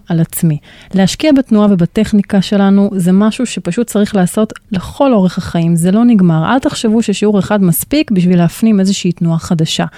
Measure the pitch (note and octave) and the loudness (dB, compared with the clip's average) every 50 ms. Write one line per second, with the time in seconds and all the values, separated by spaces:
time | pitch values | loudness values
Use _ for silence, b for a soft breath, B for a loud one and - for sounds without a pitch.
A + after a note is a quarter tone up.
0 | - - F3+ D#3+ E3 - - - - E3 D3+ D3 B B B B B B B F#3+ | -2 -2 -2 -2 -2 -2 -4 -2 -2 -2 -2 -2 B B B B B B B 0
1 | F#3+ F#3 - - - D#4 C#4+ C#4 B3+ - A3+ G#3 G#3 G#3 G3+ E3+ E3+ - - A3 | 0 0 -2 -2 0 2 2 2 2 2 2 2 4 4 2 2 0 0 0 -2
2 | A3 - - G3+ G3 - - G3 F3+ - G#3 G3+ G3 G3 G3 G3+ G3+ G3 G3 F#3+ | -2 0 0 0 0 0 0 -2 0 0 0 0 2 2 2 2 2 0 -2 -2
3 | E3+ F3+ F#3 G3 G#3 A3 G#3 - B3+ - - - - F3 F3 - A#3+ - - G3+ | 0 2 2 2 2 0 0 -2 -4 -6 -6 -8 -6 -6 -4 -4 -4 -2 -2 -2
4 | G#3 G3+ - G3+ F3+ F3 - G#3+ A3 - - - _ - G#3 F#3 - - - - | -2 0 0 0 0 0 0 -2 -4 -4 -6 -10 _ -8 -8 -8 -8 -6 -4 -2
5 | - C4+ B3 G#3 F#3 F3 - - - - - E3+ E3 E3+ E3+ D#3+ E3 F#3 F#3 A3 | 0 2 2 2 2 0 -2 -4 -8 -4 -2 -2 0 0 0 2 2 2 2 2
6 | A#3+ A#3+ A#3+ G3 F#3 E3+ E3 D#3+ D#3+ F3+ A#3 C4 - D4+ - - - A3+ G#3+ A#3 | 4 4 4 4 4 2 2 0 0 0 0 0 -2 -4 -4 -4 -2 0 0 0
7 | A3 - G3 - G#3 G#3 G#3 G3 F3+ - G#3 G#3 F#3+ F3 E3 - - - C#4 D4+ | 0 -2 -2 -2 0 0 0 0 0 0 0 0 2 0 0 -2 -4 -4 -2 -2
8 | D4+ - G#3+ F3+ F3 F3 F#3 F3 F3 E3+ - - A3+ A3+ G#3+ F#3+ F#3+ G3 G3 - | -2 0 0 0 2 2 2 2 2 0 0 0 0 2 2 2 2 0 -2 -2
9 | - F3+ F3 - F3 E3 E3 E3 - - F#3 D#3 E3 - - - F3 E3 B | -2 -4 -2 -2 -2 -2 -2 -2 -2 -2 -2 -2 -2 -2 -2 -4 -6 -6 B